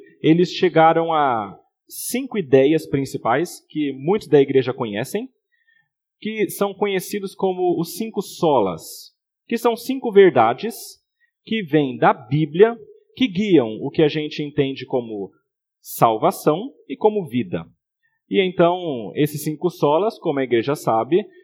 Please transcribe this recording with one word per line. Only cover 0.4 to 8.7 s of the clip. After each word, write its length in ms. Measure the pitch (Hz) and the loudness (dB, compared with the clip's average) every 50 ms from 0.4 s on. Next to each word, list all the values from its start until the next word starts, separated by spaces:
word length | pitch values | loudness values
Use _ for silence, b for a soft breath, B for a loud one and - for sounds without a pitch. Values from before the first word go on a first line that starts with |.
| 180 165 - | 4 2 0
chegaram 580 | - 185 180 - 160 160 160 165 160 165 165 160 | 0 0 2 4 6 6 6 6 4 2 0 0
a 440 | 156 147 139 120 113 104 101 - - _ _ _ _ _ _ | 2 2 2 0 0 -4 -6 -10 -16 _ _ _ _ _ _
cinco 480 | - - - - - 240 277 254 - | -16 -14 -10 -6 -6 -6 -6 -4 -6
ideias 500 | 214 175 131 135 131 135 139 160 160 156 | -6 0 2 4 4 6 4 4 2 0
principais 800 | - - 139 139 131 - 139 - 113 120 139 170 175 - - - | -2 -4 -4 -4 -6 -8 -6 -2 0 0 0 -2 -4 -8 -14 -20
que 260 | _ - 156 151 139 135 | _ -8 -6 -6 -6 -6
muitos 360 | 131 135 156 196 214 - 143 | -6 -2 -2 -2 -2 0 4
da 100 | 151 147 | 4 4
igreja 360 | 139 135 131 135 127 127 123 | 6 6 4 2 2 2 -2
conhecem, 560 | 135 127 110 101 101 120 - - 202 247 269 _ _ _ _ _ _ _ _ _ _ _ _ _ _ _ _ _ _ | -4 -6 -6 -4 -6 -6 -4 -6 -8 -8 -8 _ _ _ _ _ _ _ _ _ _ _ _ _ _ _ _ _ _
que 300 | - 208 220 220 208 - | -10 -8 -4 -2 -4 -4
são 240 | - - 202 202 196 | -2 -2 -4 -4 -2
conhecidos 600 | 196 208 202 196 185 185 - - 208 190 190 - | -2 -2 0 0 -2 -4 -4 -6 -8 -8 -8 -6
como 460 | - - 190 185 185 180 180 170 - | -4 -4 -2 -2 0 0 0 2 0
os 160 | 170 170 - | -2 -4 -6
cinco 240 | - 220 226 208 208 | -8 -8 -6 -6 -8
solas, 960 | 190 - - - - 165 143 123 104 92 | -8 -8 -6 -2 2 2 4 4 2 2